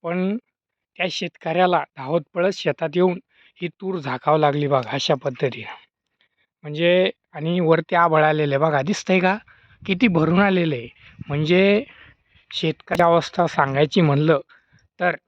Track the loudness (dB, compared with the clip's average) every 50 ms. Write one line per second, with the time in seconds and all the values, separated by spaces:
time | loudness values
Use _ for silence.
0 | _ -6 -4 -4 -2 -4 -4 -6 _ _ _ _ _ _ _ _ _ _ _ -6
1 | -6 -6 -6 -6 -10 -10 _ _ -8 -4 0 2 2 2 2 0 -2 _ _ -14
2 | -8 -4 -4 -4 -4 _ _ -2 -2 -2 -2 -2 -4 -4 -4 -2 -4 -4 0 0
3 | 0 0 0 -2 _ _ _ _ _ _ _ _ -12 -12 -12 _ -10 -8 -8 -6
4 | -6 -6 -8 -4 0 2 2 4 2 2 0 0 -2 0 0 0 -2 -2 -6 -6
5 | -2 -2 -2 -2 -2 -8 -6 -4 -4 -4 -4 -6 -14 -16 -18 -20 _ _ _ _
6 | _ _ _ _ _ _ _ _ _ _ _ _ _ -12 -6 0 2 2 4 4
7 | 2 0 -2 _ _ _ _ -8 -6 -4 -2 0 2 2 2 2 2 _ 2 2
8 | 2 4 4 4 4 2 2 2 0 0 0 0 0 2 0 0 -2 -2 -4 -6
9 | -2 0 0 2 2 0 0 -2 -6 _ _ _ _ _ _ _ -6 -6 -2 2
10 | 2 2 2 2 2 2 4 4 4 2 2 0 0 -2 -2 -6 -8 -14 _ _
11 | _ -20 -20 -20 -12 -8 -4 -4 0 2 2 4 4 4 2 0 -2 -6 -18 -20
12 | -20 -20 _ _ _ _ _ _ _ _ -12 -6 -4 -4 -4 _ -6 -6 0 2
13 | 2 4 4 2 0 -2 -2 -2 -2 -2 0 0 -2 0 2 0 0 0 2 2
14 | 2 4 2 2 2 2 0 0 0 _ -20 _ _ _ _ _ _ _ _ _
15 | -4 -4 -4 -6 _